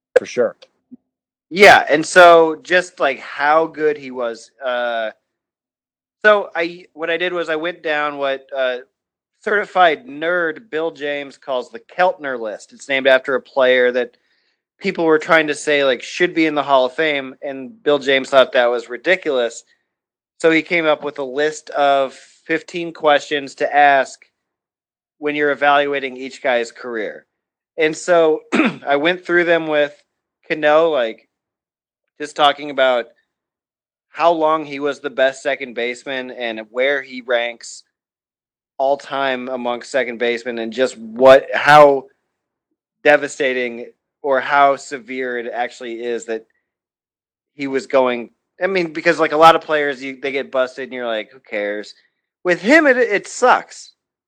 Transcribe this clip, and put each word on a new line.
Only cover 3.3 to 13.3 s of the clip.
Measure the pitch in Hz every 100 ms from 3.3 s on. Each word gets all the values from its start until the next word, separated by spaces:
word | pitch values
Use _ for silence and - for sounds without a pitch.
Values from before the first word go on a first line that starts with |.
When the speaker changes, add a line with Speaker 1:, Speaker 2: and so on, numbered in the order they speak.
| - 143 156 165
Speaker 2:
good | 151 151 143
he | 135
was. | 127 117 113 - _
Uh, | 135 123 120 117 110 - _ _ _ _ _ _ _ _ _ _
so | 214 208 190
I, | 165 170 175 180
what | 147 165
I | 165
did | 180
was | 175 165
I | 156
went | 165 175
down | 160 151 147 143
what, | 139 135 135
uh, | 135 127 127 131 _ _ _ _ _
certified | - 208 185 185 175 147 127
nerd | 143 165 180 165 151 113
Bill | 151 165
James | 147 147 143 139 -
calls | - 127 117
the | 113
Keltner | - - 180 175 143 127
list. | 110 95 -
It's | 120 -
named | 135 131
after | 131 127